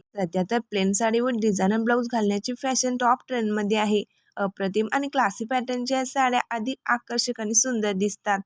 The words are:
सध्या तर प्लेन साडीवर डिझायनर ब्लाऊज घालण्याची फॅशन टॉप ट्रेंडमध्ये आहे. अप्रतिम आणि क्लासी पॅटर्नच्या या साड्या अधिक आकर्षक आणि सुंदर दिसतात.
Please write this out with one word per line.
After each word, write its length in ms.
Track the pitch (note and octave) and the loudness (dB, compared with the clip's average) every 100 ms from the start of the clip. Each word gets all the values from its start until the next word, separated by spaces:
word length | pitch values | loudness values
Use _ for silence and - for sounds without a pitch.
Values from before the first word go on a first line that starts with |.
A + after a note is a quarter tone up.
| _ G3+ | _ -4
सध्या 260 | F3 F#3 F3+ | -2 0 0
तर 80 | A#3 | -2
प्लेन 340 | - G3+ F#3+ | -2 0 0
साडीवर 380 | G3+ A3+ A#3 B3 | 2 2 2 0
डिझायनर 460 | A#3 A3 G3 F#3+ A3 | 0 0 2 2 2
ब्लाऊज 320 | A3+ A#3+ A#3+ | 2 0 0
घालण्याची 400 | A#3 G3+ G3+ A3+ B3 | 0 0 0 -4 -6
फॅशन 340 | C4+ B3+ B3+ B3 | -2 0 0 0
टॉप 220 | A#3+ B3+ - | 2 2 0
ट्रेंडमध्ये 500 | B3 G#3+ G#3 G3+ G#3+ | -2 0 0 0 0
आहे. 260 | G#3 G#3 - _ _ - | 2 0 -2 _ _ -4
अप्रतिम 520 | G3 - G3 G#3 A3 | -4 -2 -2 0 0
आणि 160 | C#4 C#4+ | 0 -2
क्लासी 360 | C#4 G#3+ - | 0 0 -2
पॅटर्नच्या 540 | A3 B3+ B3 B3 B3 C4 | -4 -2 -2 -4 -2 -2
या 80 | B3+ | -2
साड्या 340 | C#4 B3+ B3 - | 0 2 2 0
अधिक 260 | A#3 G#3+ C4+ - | -4 -4 -6 -2
आकर्षक 540 | A#3+ - A#3+ B3 A#3 | -2 -2 -4 -4 -4
आणि 140 | G#3+ | 0
सुंदर 380 | A3+ C4 A#3 G#3 | 2 2 0 0
दिसतात. 460 | F#3+ G3+ - G#3+ G3 | 0 -2 -2 -2 -2